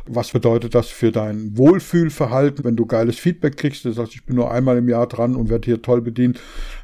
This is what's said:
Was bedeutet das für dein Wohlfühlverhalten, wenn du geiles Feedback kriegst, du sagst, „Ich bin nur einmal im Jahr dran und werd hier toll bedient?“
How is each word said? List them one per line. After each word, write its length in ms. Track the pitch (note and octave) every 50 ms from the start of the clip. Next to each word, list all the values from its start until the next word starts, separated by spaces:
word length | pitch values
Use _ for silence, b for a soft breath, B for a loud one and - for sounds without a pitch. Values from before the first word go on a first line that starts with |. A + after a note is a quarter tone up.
| B
Was 240 | - A2 A#2+ A2+ -
bedeutet 420 | - B2 - A#2+ A2+ A#2 A2 A#2 A2+
das 140 | A#2+ A2
für 240 | - - - - A2+
dein 440 | A2 A2+ G#2+ G#2+ G#2 G#2+ A2 G#2+ G#2
Wohlfühlverhalten, 1080 | A2 C3 D3+ F#3 F#3+ - - - F3 E3+ D#3 C#3+ - D3 A2+ A#2+ C3 C#3 D3 C#3 - -
wenn 100 | B2 A#2
du 120 | A2+ A#2
geiles 320 | A2+ B2+ A2 A2+ A#2 A#2 -
Feedback 360 | - F3 F3 - - D3 C3+
kriegst, 300 | - - D3 C#3+ - -
du 60 | B2
sagst, 240 | A2 A#2 A#2 G#2+ -
„Ich 100 | B2 -
bin 120 | - B2+
nur 120 | B2 A#2+ A#2+
einmal 300 | A2 B2 C3+ C3 B2 B2
im 100 | A#2+ B2
Jahr 160 | A#2+ A#2 A#2+
dran 300 | B2 - A2+ A#2 A#2+ B2+
und 140 | B2+ A#2 G#2+
werd 160 | A#2 A#2 G#2
hier 180 | B2 A#2 A2+ -
toll 180 | - B2 A#2+
bedient?“ 380 | A#2 A#2+ A2+ B2 B2 B2 B2 B B B B B B B B B